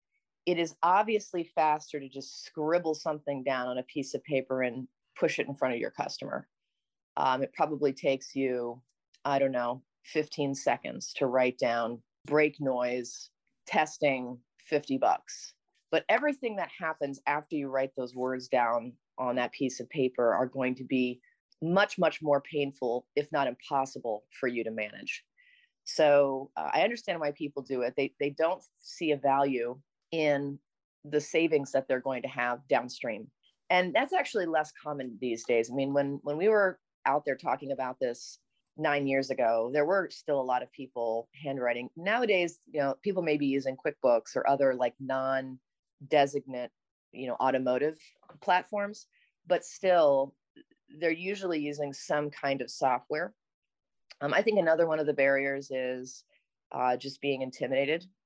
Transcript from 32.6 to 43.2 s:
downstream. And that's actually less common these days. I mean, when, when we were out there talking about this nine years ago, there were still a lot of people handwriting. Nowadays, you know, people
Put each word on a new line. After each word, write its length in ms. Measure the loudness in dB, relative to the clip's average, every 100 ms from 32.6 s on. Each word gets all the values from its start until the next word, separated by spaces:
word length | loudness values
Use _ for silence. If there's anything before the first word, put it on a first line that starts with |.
| 0
downstream. 580 | 0 0 -8 -6 -6 -10 _ _ _ 0
And 260 | 2 4
that's 200 | 2 2
actually 320 | 0 0 -2 0
less 260 | 0 -2 -6
common 360 | -8 -8 -8 -6
these 240 | -4 -4
days. 240 | 2 2 2
I 40 |
mean, 180 | -2 0
when, 280 | 0 0 -2
when 160 | -4 0
we 100 | 2
were 300 | 4 2 0 _ _
out 200 | 0 0 0
there 100 | -4
talking 360 | -2 -4 -4
about 240 | -4 -6 -2
this 380 | -4 -4 -12 -20 _ _ _ -4
nine 280 | 0 2 2
years 240 | 0 0
ago, 400 | 2 2 2 2
there 120 | 2
were 240 | 2 2 0
still 300 | -6 -2 -2
a 20 |
lot 200 | 0 -2
of 100 | -2
people 560 | -12 -10 -4 -2 -2 -6
handwriting. 560 | -10 -8 -2 0 -2 -4 -6
Nowadays, 640 | -2 0 2 2 2 -4 _
you 100 | -2
know, 140 | 0 0
people 200 | -2 -2